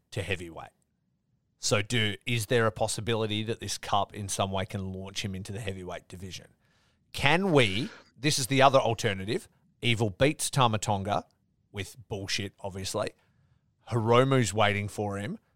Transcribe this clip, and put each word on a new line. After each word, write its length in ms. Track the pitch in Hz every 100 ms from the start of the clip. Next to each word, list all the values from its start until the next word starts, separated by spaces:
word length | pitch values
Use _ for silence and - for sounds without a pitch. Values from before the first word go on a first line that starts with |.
| _
to 120 | 107
heavyweight? 460 | 90 87 85 76 - _ _ _ _ _ _ _ _ _
So 220 | - 107
do, 340 | 101 120 107 - 123
is 200 | 117 104
there 220 | 123 113
a 40 |
possibility 720 | - 110 - 104 110 107 104
that 160 | 110 104
this 180 | 101 -
cup 340 | - 104 98
in 160 | 104 98
some 220 | - 98
way 140 | 95 95
can 280 | 101 95
launch 320 | 92 98 98 98
him 80 | 95
into 160 | 101
the 80 | 98
heavyweight 480 | 95 95 90 85 -
division? 400 | 90 95 80 - _ _ _ _ _ _
Can 400 | - 139 170 196
we, 380 | 147 107 101 190 - _ -
this 180 | 147 143
is 80 | 131
the 140 | 135
other 160 | 135 131
alternative, 720 | 113 113 113 95 98 175 - _ _ -
Evil 280 | 120 107 110
beats 380 | - 147 156 -
Tama 260 | 147 120 107
Tonga 480 | - 101 98 101 - _ _ _ _
with 260 | 104 - 127 -
bullshit, 460 | 101 95 - 98 _
obviously. 480 | 98 95 95 104 - - _ _ _ _ _ _ -
Hiromu's 640 | 120 110 120 135 135 104
waiting 340 | 107 104 101 104
for 300 | - 104 98
him. 220 | 113 220 _